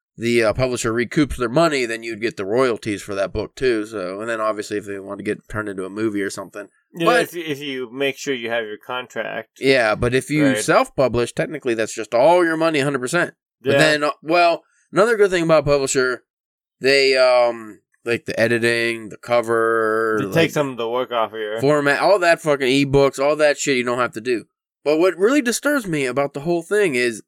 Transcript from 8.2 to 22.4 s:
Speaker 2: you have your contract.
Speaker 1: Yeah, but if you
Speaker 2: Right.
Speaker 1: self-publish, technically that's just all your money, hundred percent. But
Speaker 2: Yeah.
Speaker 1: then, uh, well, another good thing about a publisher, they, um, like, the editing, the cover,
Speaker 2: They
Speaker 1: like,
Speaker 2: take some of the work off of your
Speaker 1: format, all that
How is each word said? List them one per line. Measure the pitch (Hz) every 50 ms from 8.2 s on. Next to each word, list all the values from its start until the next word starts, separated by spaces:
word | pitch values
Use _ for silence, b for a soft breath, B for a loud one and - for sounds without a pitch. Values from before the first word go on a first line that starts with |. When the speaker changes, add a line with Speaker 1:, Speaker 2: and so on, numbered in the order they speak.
| - 143
Speaker 2:
you | 135 120 117 113
have | 117 117 110
your | 104 107 -
contract. | _ - 123 127 123 - - 117 104 101 104 113 110 _ _ -
Speaker 1:
Yeah, | 127 135 135 127 113 107 104
but | - 120 120 127
if | 131 - -
you | 147 151 147
Speaker 2:
Right. | 135 123 104
Speaker 1:
self-publish, | 98 151 175 220 156 - - 151 131 120 113 120 120 - -
technically | - 165 165 156 135 - 123 113
that's | 113 110 - -
just | 113 107 - 120
all | 117 135 165 175 180 170
your | 165 160
money, | 160 160 165 156 143
hundred | 135 147 139 123
percent. | 123 123 165 175 160 - - _ _ _ _ _
But | - 135
Speaker 2:
Yeah. | 139 143
Speaker 1:
then, | 156 156 151 147 147
uh, | 147 - _
well, | 143 151 175 175 175 170 160 - _ _ _ _ _ _
another | 131 170 208 240 226 202
good | 208 185
thing | 185 170 160
about | 165 160 151 139
a |
publisher, | 143 143 139 135 131 - 135 127 127 123 - _ _ _ _ _ _ _ _ _ _ _ -
they, | 123 135 139 139 131 135 131
um, | 131 127 127 123 123 120 120 117 113 110 107 95 - _ _ _ _ -
like, | 117 117 110 -
the | - - -
editing, | 113 117 117 113 117 117 117 117 117 117 117 113 110 98
the | - -
cover, | - - 120 120 113 113 117 113 113 113 113 113 110 107 110 113 113 110 110 107
Speaker 2:
They | 104
Speaker 1:
like, | 95 -
Speaker 2:
take | 165 160 -
some | - 156 143 135
of | 127 113
the | 117 113
work | 120 127 123 117
off | 120 113 110 101 107
of | 110
your | 107 104 110 113
Speaker 1:
format, | 131 143 151 147 143 143 143 -
all | 143 170 202 185
that | 175 170 165 -